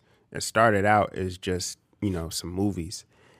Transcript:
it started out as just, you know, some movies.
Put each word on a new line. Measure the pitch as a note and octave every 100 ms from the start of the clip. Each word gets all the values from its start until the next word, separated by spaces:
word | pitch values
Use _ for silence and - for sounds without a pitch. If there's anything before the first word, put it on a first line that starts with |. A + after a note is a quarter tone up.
| _ _ _
it | -
started | - G#2+ A#2 G2+
out | G#2 G#2+ -
as | - F#2 F2+
just, | - F2+ - - _ _
you | G#2
know, | E2+ D#2+
some | - E2+
movies. | F#2 G#2 F#2 E2 - - _ _